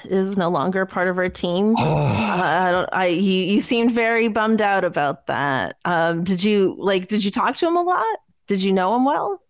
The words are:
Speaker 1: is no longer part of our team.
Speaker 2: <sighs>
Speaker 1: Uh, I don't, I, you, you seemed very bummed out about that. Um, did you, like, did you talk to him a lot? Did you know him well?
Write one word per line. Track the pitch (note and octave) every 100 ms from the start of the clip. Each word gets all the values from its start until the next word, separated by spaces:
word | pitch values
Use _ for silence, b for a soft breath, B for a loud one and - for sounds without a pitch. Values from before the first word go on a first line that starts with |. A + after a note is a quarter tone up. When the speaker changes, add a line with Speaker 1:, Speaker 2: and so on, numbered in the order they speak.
| G3
Speaker 1:
is | F#3+ F#3+ G3
no | E3+
longer | E3+ D#3 F#3+
part | F#3 G3 F3+
of | F3+
our | F#3
team. | F3+ F3+ F3 G#3+ A3+
Speaker 2:
<sighs> | D#3 D3+ C#3+ G#2 A2
Speaker 1:
Uh, | F3+
I | F3 E3 F#3
don't, | F3+ -
I, | - F#3
you, | E3+ G3 F#3+
you | F3+ G#3
seemed | - A#3 A#3
very | A#3 A3+ A#3 A#3
bummed | G#3+ A3 A3
out | G#3 G3
about | F3+ E3 C#3+ - -
that. | B2+ C#3+ C3 F2+ -
Um, | - E3+ E3 E3
did | F3 F#3
you, | G#3 G#3 F#3 -
like, | F#3+ G3 F#3
did | G#3+
you | G3+
talk | G#3+ G3+ C#4
to | E4+
him | F4
a |
lot? | F4 F4+ A4+ G#4 - _ -
Did | G3+
you | F#3+
know | F#3+ F#3 A#3+
him |
well? | C4 D#4+ - F#4+